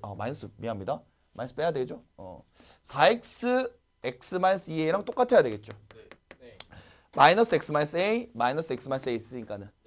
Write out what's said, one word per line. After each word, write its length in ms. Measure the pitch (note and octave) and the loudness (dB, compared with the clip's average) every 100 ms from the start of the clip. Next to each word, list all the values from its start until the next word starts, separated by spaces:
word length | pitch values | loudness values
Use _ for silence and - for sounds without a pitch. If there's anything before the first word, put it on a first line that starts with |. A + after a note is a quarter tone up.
아, 120 | G#2 | -10
마이너스 340 | G2+ A2 D3 G2+ - | -8 -8 -8 -12 -10
미안합니다. 420 | A2 G#2+ G2 D3 - _ _ | -8 -6 -6 -8 -10 _ _
마이너스 220 | - B2+ | -12 -10
빼야 180 | - D#3+ | -4 -2
되죠? 300 | D3 B2+ - - - | -2 -4 -8 -18 -20
어. 240 | F#2+ D#2+ _ _ - - | -18 -18 _ _ -20 -20
사 260 | - C#3 E3 | -10 4 4
엑스, 640 | A#3 - - A#3+ B3+ B3+ - _ _ - | 4 -2 -6 0 0 -2 -8 _ _ -10
X 300 | - - F#3 | -8 -8 0
마이너스 340 | F#3 G3 F3 | 2 2 -2
이 100 | D#3+ | -2
에이랑 240 | D#3 F#3 | 0 0
똑같아야 380 | G#3 - B3 A#3 | -2 -2 4 6
되겠죠. 300 | C3+ G#2 - - - - - - - - - - - - - - _ - | 6 4 -8 -20 -20 -20 -20 -20 -20 -20 -16 -14 -14 -16 -20 -20 _ 6
마이너스 380 | C#3+ F#3+ A3+ | 8 8 4
X 180 | D3+ - | 2 0
마이너스 240 | D3+ D3+ E3 | -2 0 0
A, 340 | G3 A#3 A#3+ | 0 -2 -4
마이너스 380 | A#2 A#2+ C#3+ D#3 | -2 -2 0 -4
X 160 | B2+ - | -6 -4
마이너스 200 | C3+ C3 | -4 -2
A 60 | A#2 | -4
있으니까는 540 | - B2+ A2 G2+ G2+ - | -6 -12 -10 -12 -14 -10